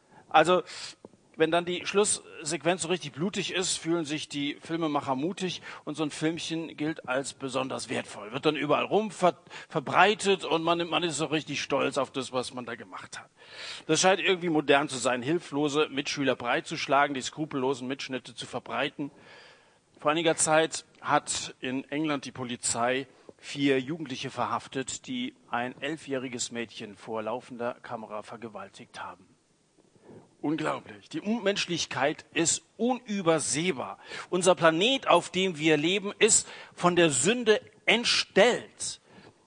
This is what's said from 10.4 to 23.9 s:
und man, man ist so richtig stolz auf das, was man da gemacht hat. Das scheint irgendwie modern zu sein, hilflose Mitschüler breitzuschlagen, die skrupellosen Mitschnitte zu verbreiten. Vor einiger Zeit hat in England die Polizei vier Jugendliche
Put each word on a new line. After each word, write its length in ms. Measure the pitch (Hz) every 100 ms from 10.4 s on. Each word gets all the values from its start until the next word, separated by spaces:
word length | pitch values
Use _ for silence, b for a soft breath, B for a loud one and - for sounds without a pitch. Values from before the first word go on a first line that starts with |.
und 180 | 156 165
man, 240 | 165 170 170
man 160 | 156
ist 140 | 175 139
so 80 |
richtig 380 | 147 156 143 139
stolz 340 | - 139 135 135
auf 140 | 127
das, 220 | 135 120
was 200 | 127 120
man 140 | 127 117
da 80 |
gemacht 440 | 117 104 - - -
hat. 120 | - _ B B B B -
Das 160 | 156
scheint 180 | 185 190
irgendwie 300 | 170 185 175
modern 400 | 151 139 143 147
zu 80 | 131
sein, 240 | 123 127
hilflose 680 | 123 170 - 143 147 147 151
Mitschüler 480 | 135 147 147 135 120
breitzuschlagen, 800 | 120 151 - 156 - 139 143
die 80 | 131
skrupellosen 680 | 117 - 156 143 127 123 127
Mitschnitte 460 | 135 - 127 -
zu 100 | 120
verbreiten. 640 | 135 127 - 117 143 - 139 B B B B B B B _ _
Vor 100 | 151
einiger 260 | 160 160 156
Zeit 480 | 160 156 160 - - _
hat 540 | - 147 - - - -
in 300 | 131 131 -
England 360 | 143 156 143 131
die 60 |
Polizei 760 | 127 123 120 - 117 120 131 135 B B -
vier 420 | - 143 139 135
Jugendliche 500 | 127